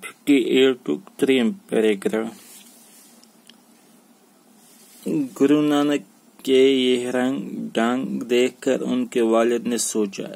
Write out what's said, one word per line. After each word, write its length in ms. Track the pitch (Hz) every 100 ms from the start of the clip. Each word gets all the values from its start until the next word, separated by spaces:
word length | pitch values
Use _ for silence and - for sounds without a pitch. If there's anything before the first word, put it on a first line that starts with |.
فِفٹی 320 | - - -
ایٹُک 640 | 139 - 131 135 127 - 147 - -
ترٛیٚیِم 360 | - 131 113 98 -
پیراگراف۔ 760 | 110 110 98 98 107 113 110 - - - - - - - - _ _ - - _ _ _ _ _ _ _ _ _ _ - - - - 151 160 131 -
گرو 220 | 139 151
نانک 380 | 151 143 147 143 - _ _ -
کے 200 | - 131
یہ 460 | 135 135 127 123 123
رنگ 580 | 123 127 139 - - 113
ڈھنگ 480 | 113 113 127 113 101
دیکھ 400 | 120 123 127 -
کر 200 | 139 127
ان 260 | 123 123 120
کے 160 | 127
والد 440 | 113 113 117 120 117
نے 100 | 117
سوچا 520 | - 110 104 98 107